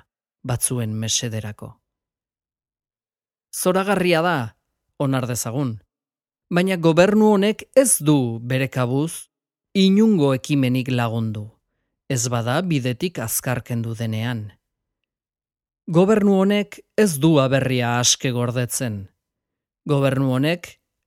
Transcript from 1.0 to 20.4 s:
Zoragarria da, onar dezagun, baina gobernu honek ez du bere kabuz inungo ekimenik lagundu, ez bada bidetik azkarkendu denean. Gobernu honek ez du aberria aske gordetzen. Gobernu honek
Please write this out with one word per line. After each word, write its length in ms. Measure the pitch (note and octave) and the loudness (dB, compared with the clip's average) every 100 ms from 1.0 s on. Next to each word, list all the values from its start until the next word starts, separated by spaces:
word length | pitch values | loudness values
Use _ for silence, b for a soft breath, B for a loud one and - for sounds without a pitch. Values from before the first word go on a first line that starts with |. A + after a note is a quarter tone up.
| A2 - B2 A2 G#2+ G#2+ A2 - _ _ _ _ _ _ _ _ _ _ _ _ _ _ _ _ _ | -4 -4 -4 -6 -8 -12 -16 -18 _ _ _ _ _ _ _ _ _ _ _ _ _ _ _ _ _
Zoragarria 720 | - F#3 F#3 F#3+ F#3+ F3+ E3 E3+ | -4 0 0 0 0 0 0 0
da, 120 | D#3+ A2+ - _ _ _ - | -2 -4 -10 _ _ _ -6
onar 320 | C#3 C3 A#2+ | -4 -2 -4
dezagun, 480 | A#2+ A#2+ A#2+ C3+ G#2+ _ _ _ _ _ _ - | -6 -6 -6 -6 -8 _ _ _ _ _ _ -6
baina 320 | E3+ F#3+ F#3 | -2 0 0
gobernu 540 | E3 D#3+ F#3+ G#3+ G#3+ G#3 | 2 4 4 6 4 4
honek 320 | G3 G#3+ - - | 2 -2 -2 2
ez 240 | C4+ - | 2 2
du 380 | D3 D3 B2 A2+ | 2 2 0 -4
bere 300 | A#2+ C3 C3 | -4 -2 -2
kabuz 560 | C3+ B2 C3+ D#3+ - - _ _ _ _ G3 | -2 -2 -2 -4 -8 -18 _ _ _ _ 2
inungo 580 | F#3+ G3 A3 G3 C#3 | 4 6 4 4 2
ekimenik 560 | C3 - D3 B2+ B2+ B2 | 0 0 0 2 0 -2
lagundu, 640 | B2+ A#2 A2+ A2 G#2+ G#2+ - _ _ _ _ - | -2 -2 -2 -4 -6 -12 -18 _ _ _ _ -6
ez 180 | B2+ A#2+ | -4 -2
bada 300 | A#2+ A2+ C#3 | -2 -2 -2
bidetik 580 | F#3 D3+ B2 B2 F#3 F3 | 0 -2 -2 -4 -6 -6
azkarkendu 760 | A2+ - - B2 - A#2 A2+ A2 | -8 -6 -4 -6 -4 -6 -6 -6
denean. 560 | A2+ A2 A#2 A#2 G#2 - _ _ _ _ _ _ _ _ _ _ _ _ - | -6 -4 -4 -6 -10 -16 _ _ _ _ _ _ _ _ _ _ _ _ -2
Gobernu 500 | E3 F#3+ G#3+ G3+ G3 | 2 4 4 4 4
honek 380 | G3 G#3 G3+ - - - | 2 0 -2 -10 -6 0
ez 200 | G#3+ C#3+ | 0 2
du 160 | D#3 D#3 | 4 4
aberria 580 | C3 C3+ B2+ B2+ A#2+ A#2+ | 4 2 0 0 0 0
aske 320 | A#2+ - C3 | 0 0 -2
gordetzen. 760 | A#2+ A#2+ B2 B2 - B2 G#2 F#2+ _ _ _ _ _ _ _ - | -2 -2 -2 -4 -4 -6 -8 -12 _ _ _ _ _ _ _ -2
Gobernu 460 | C#3 C#3 C3 C3+ | 2 2 2 0
honek 460 | B2+ | 0